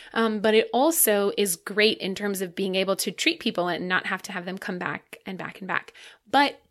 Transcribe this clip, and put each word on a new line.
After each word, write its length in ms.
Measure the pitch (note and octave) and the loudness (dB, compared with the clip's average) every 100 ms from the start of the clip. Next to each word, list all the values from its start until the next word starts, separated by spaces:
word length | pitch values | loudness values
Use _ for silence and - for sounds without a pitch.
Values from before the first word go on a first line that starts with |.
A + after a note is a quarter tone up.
| - | -6
um, 260 | - A3+ G#3+ | -2 0 2
but 160 | G#3+ | 4
it 160 | G#3+ - | 4 4
also 600 | A#3+ D4+ E4 - G3+ G3+ - | 2 4 4 2 4 2 0
is 200 | G3+ - | -2 -2
great 420 | - G3+ G#3+ - | -4 4 4 4
in 160 | G3+ | -4
terms 260 | F#3 G#3 F#3+ | -4 -4 -4
of 140 | F#3 | -4
being 220 | E3+ F#3+ F#3 | -2 -2 0
able 180 | F#3+ | 0
to 160 | F#3+ G#3+ | 0 -2
treat 300 | - D#4 E4 | 0 -2 0
people 260 | - - F3 | -2 0 -2
and 220 | E3 F3+ | -2 -2
not 180 | F3+ - | -2 -2
have 160 | - | -6
to 100 | - | -6
have 120 | F#3+ | -8
them 140 | F3 F#3 | -8 -8
come 200 | - F3+ | -6 -6
back 380 | E3+ D#3+ - - - | -6 -6 -12 -16 -12
and 100 | F#3 | -10
back 200 | D#3 - | -10 -10
and 60 | F#3 | -4
back. 260 | F3 - - - - _ | -4 -4 -20 -20 -20 _
But 300 | C#4 C#4+ - _ | 2 2 0 _